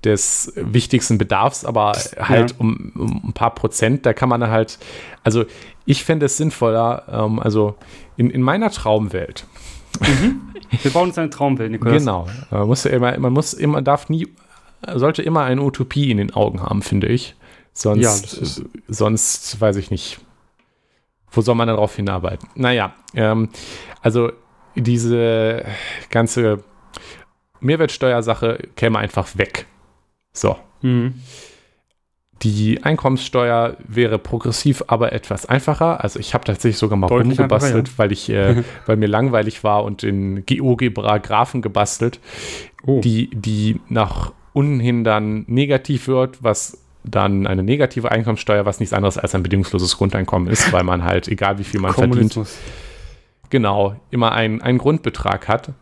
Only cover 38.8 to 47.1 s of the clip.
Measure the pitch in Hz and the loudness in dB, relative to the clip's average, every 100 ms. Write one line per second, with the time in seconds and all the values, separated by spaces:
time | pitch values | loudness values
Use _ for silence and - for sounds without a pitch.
38.8 | - 110 107 107 131 117 107 - 107 104 | 0 2 2 2 2 2 0 -2 0 0
39.8 | 107 101 107 98 98 98 95 - 135 120 | 0 -4 -2 -2 -2 -4 -2 0 2 2
40.8 | 123 110 104 104 - 110 123 123 110 98 | 0 -2 0 -2 0 0 0 -2 -2 0
41.8 | 104 - 117 - - - - - - - | 0 0 -4 -4 -18 -14 -12 -12 -16 -8
42.8 | - 135 120 110 123 110 104 107 107 113 | 0 2 2 0 -2 -4 -4 0 0 -2
43.8 | - 117 104 - - - - 143 143 135 | -2 0 0 -2 -8 -10 -4 0 0 2
44.8 | 117 120 113 107 107 107 - 120 143 135 | 2 2 2 0 0 -4 -2 0 2 0
45.8 | - 135 - 131 131 - 117 104 - - | 0 -4 0 0 0 0 0 0 -4 -12
46.8 | _ _ - | _ _ -4